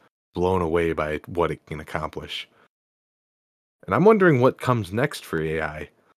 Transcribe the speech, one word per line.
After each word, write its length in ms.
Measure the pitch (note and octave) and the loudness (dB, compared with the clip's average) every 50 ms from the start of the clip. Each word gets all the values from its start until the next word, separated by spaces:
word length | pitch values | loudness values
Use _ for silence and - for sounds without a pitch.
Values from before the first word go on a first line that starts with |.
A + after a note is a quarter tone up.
| _ _ _ _ _ _ - | _ _ _ _ _ _ -6
blown 300 | F2+ F2 F2+ F#2+ F#2 F2 | -2 0 0 0 0 0
away 300 | D#2+ D#2+ E2+ E2+ E2 D#2+ | 0 0 0 0 0 0
by 280 | D#2+ D#2 D2+ D#2 D2+ - | -2 -4 -4 -4 -6 -8
what 240 | - F#2+ F2 E2 D#2 | -8 -2 -2 0 0
it 140 | D2+ - _ | -2 -6 _
can 140 | - D#2+ D2+ | -14 -12 -12
accomplish. 680 | D#2 - - E2 D#2 D2+ - D2+ D2+ D#2 - - - _ _ _ _ _ _ _ _ _ _ _ _ _ _ _ _ _ _ _ _ _ _ _ _ _ _ _ - | -12 -8 -8 -8 -8 -6 -10 -10 -12 -12 -12 -12 -14 _ _ _ _ _ _ _ _ _ _ _ _ _ _ _ _ _ _ _ _ _ _ _ _ _ _ _ -6
And 100 | - F#2 | -2 0
I'm 80 | A#2+ F3 | 4 6
wondering 360 | G#3+ A3+ G#3 F#3 F3 D3 B2 | 6 6 6 6 4 6 6
what 200 | B2 C3 - - | 4 4 2 2
comes 320 | - C3 B2 A#2 G#2 E2+ G2 | 0 0 0 0 0 -4 -4
next 320 | A2 C3+ D3+ - - - | -2 -2 -2 -4 -8 -12
for 180 | - - D#2+ D#2 | -6 -6 -4 -2
A 180 | D#2 D#2 D#2+ | -2 -2 -4
I. 280 | D#2 D2+ D2+ D#2 D#2 - _ _ _ _ _ | -4 -6 -6 -10 -14 -14 _ _ _ _ _